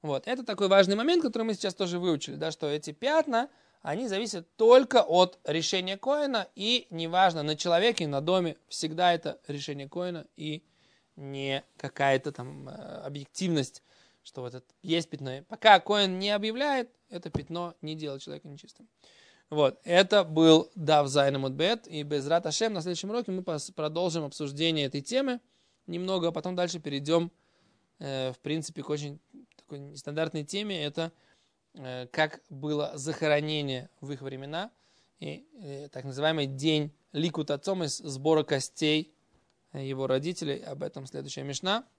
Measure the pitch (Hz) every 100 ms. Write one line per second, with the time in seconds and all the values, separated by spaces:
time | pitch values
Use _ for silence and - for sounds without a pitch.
0 | 156 135 - 254 247 202 202 196 190 202
1 | 262 349 302 226 226 208 196 180 185 175
2 | 180 151 - 143 160 151 147 151 151 147
3 | 247 320 311 233 269 _ _ _ - 165
4 | 247 196 226 196 170 - 226 254 254 247
5 | - 170 180 - - 156 160 190 185 196
6 | 254 294 285 240 185 - 208 247 - 165
7 | 165 175 185 165 147 151 175 170 220 233
8 | 156 139 151 185 175 - _ - 160 160
9 | 180 170 165 - - 143 139 143 139 170
10 | 180 170 - - 151 151 _ _ _ _
11 | _ - 139 139 135 139 - _ 135 -
12 | 139 135 147 147 127 147 139 - - -
13 | 151 143 139 - 185 160 131 - _ _
14 | _ _ - - 123 127 _ _ - 165
15 | 160 143 135 131 - 220 220 196 - 208
16 | 196 185 202 208 214 233 285 269 247 _
17 | _ 175 175 180 190 170 175 165 156 156
18 | 151 139 - 147 - 143 - - 226 _
19 | _ - - _ _ 151 139 110 - 175
20 | 190 208 170 156 165 160 - - 151 151
21 | 143 143 139 139 135 135 170 226 - 160
22 | 147 147 139 165 175 151 226 196 165 170
23 | 190 233 220 185 185 151 - - 151 160
24 | 180 165 147 - 147 143 165 160 139 143
25 | 143 247 269 247 _ _ _ _ - 170
26 | 185 190 170 165 180 180 175 175 147 139
27 | 143 165 170 _ _ _ _ _ _ _
28 | 143 135 131 127 151 156 151 165 143 151
29 | 147 151 _ - - _ _ 143 139 147
30 | 147 147 160 160 147 202 208 185 147 156
31 | 165 _ _ _ _ _ _ - 131 127
32 | 123 - 156 - _ 139 147 147 147 151
33 | 139 160 156 147 156 151 143 127 - _
34 | 139 135 135 135 139 156 220 _ _ _
35 | _ _ 156 151 302 294 165 139 143 131
36 | 131 131 151 160 139 135 151 151 147 _
37 | _ 151 165 160 151 143 - 185 156 -
38 | - 135 143 160 151 139 - - 151 156
39 | 160 _ _ _ _ _ _ 139 135 131
40 | 131 131 151 175 156 143 160 143 147 143
41 | 135 143 139 139 139 135 185 214 269